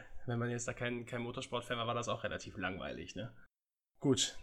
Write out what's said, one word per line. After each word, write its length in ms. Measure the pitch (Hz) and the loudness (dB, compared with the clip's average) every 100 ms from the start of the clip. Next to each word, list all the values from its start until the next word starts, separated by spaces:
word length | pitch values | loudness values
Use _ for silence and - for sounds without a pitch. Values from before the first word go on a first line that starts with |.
| - - 123 | -4 -2 2
wenn 120 | 120 | 2
man 120 | 120 | 2
jetzt 180 | 120 123 | 0 -2
da 60 | |
kein, 320 | - 120 120 117 | -2 0 0 -2
kein 160 | 120 | -2
Motorsport-Fan 560 | 120 127 - 123 - 120 | -2 -4 -2 -2 0 0
war, 80 | 117 | 2
war 80 | |
das 140 | 120 117 | 2 2
auch 160 | 117 | 0
relativ 320 | - - 107 - | 0 -2 -4 -2
langweilig, 580 | 92 92 69 62 - - | -2 0 -4 -4 -6 -6
ne? 180 | - - - _ _ _ _ _ | -6 -8 -20 _ _ _ _ _
Gut, 380 | 139 123 - - | 4 6 4 2